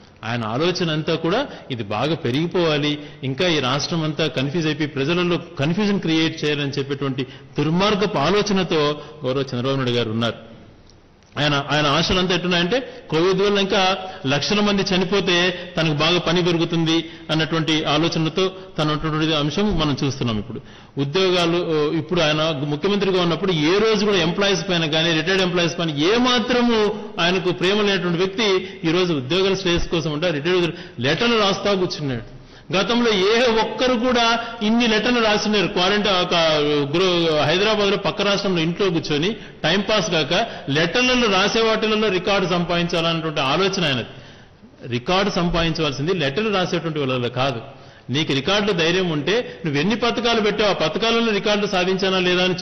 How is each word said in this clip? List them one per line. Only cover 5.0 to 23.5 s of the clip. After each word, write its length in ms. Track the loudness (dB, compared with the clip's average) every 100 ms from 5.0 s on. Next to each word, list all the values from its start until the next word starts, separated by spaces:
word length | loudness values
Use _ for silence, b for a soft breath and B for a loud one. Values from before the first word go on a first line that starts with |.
| -2 0 0 0 -4 -4
కన్ఫ్యూజన్ 420 | -2 0 0 0
క్రియేట్ 440 | 0 2 0 0
చేయాలని 260 | -2 -2 -2
చెప్పేటువంటి 560 | -4 -4 -4 -4 -4 -6 B B -2
దుర్మార్గపు 600 | 0 2 2 2 0 0
ఆలోచనతో 840 | 2 2 2 0 0 2 0 -2 B -8
గౌరవ 160 | -4 -2
చంద్రబాబు 360 | -2 -2 -2 0
నాయుడు 140 | 0
గారు 200 | 0 0
ఉన్నారు. 420 | 0 -2 -4 -12 -20 -20 -20 -20 -20 -20 -20 -14 -4
ఆయన, 260 | 0 0 0
ఆయన 160 | 0 2
ఆశలంతా 480 | 2 2 0 2
ఎట్టున్నాయంటే 680 | 0 0 0 2 0 -4 -12 -4
కోవిడ్ 320 | 0 2 2
వల్ల 160 | 2 2
ఇంకా 400 | 2 2 2 0 B B -2
లక్షల 340 | -2 0 0
మంది 220 | 2 2
చనిపోతే 880 | 0 0 2 0 2 2 2 -2 -8 -2
తనకు 160 | 0
బాగా 260 | 0 2 2
పని 240 | 2 0
పెరుగుతుంది 680 | 2 2 0 0 2 0 -2 B B
అన్నటువంటి 540 | -2 0 0 0 0
ఆలోచనతో 680 | 2 2 2 0 0 0 -2 B B -4
తను 140 | -2
ఉన్నటువంటి 420 | 0 -2 0 0
అంశం 440 | 0 0 0 0 2
మనం 180 | 0 0
చూస్తున్నాం. 340 | -2 -2 -2 -2
ఇప్పుడు 220 | -4 -10 B B B -6
ఉద్యోగాలు, 580 | -2 0 2 2 2 0
ఓ, 340 | 0 0 2
ఇప్పుడు 280 | 0 -2 0
ఆయన 440 | 2 2 0 -2
ముఖ్యమంత్రిగా 580 | -2 -2 0 0 2 2
ఉన్నప్పుడు 300 | 2 0 0